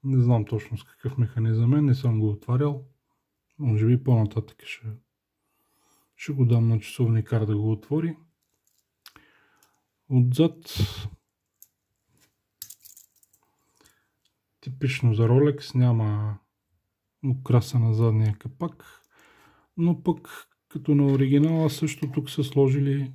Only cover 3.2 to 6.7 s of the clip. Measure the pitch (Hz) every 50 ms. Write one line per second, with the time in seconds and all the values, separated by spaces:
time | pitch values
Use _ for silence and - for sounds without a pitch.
3.2 | _ _ _ _ _ _ _ _ 147 127 110 104 110 113 123 123 131 131 123 113
4.2 | 110 104 - 113 104 - - _ - - - - - 110 107 - _ _ _ _
5.2 | _ _ _ _ _ _ _ _ _ _ _ _ _ _ _ _ _ _ _ _
6.2 | - - 147 135 131 117 120 117 113 117